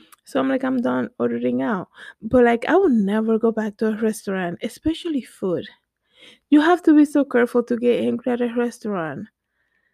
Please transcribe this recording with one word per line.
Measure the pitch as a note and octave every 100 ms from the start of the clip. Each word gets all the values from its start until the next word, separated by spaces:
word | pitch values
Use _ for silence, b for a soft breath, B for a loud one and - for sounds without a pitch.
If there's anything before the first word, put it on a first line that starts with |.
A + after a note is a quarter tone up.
| b b _
So | C4+
I'm | C4
like, | C4 C4
"I'm | C4
done | B3 B3+ B3 -
ordering | A#3+ A#3 B3 B3
out." | C4 F#3+ - B B -
But, | A3 B3+ A#3+
like, | A#3 -
I | E4+
would | G4
never | A#3 G3 G#3+ A3 A3
go | A3+
back | A3 G#3+ -
to | A3
a | G#3+
restaurant, | A3 G#3+ - F#3+ F3 F3
especially | - - D#4 E4 E4+ C#4+
food. | - - G3 D#3+ - - _ _ b b b b _
You | D4
have | D#4 F4
to | E4+ D4+
be | D4
so | D4 C4+
careful | B3 A#3+ A#3+
to | A#3+ A#3+
get | A#3+ A3+
angry | A#3 A#3+ B3+
at | A#3+
a | A#3+ A#3+
restaurant. | A#3+ - G#3+ G3 D#3 C#3 G#3 _ _ _ _ _ _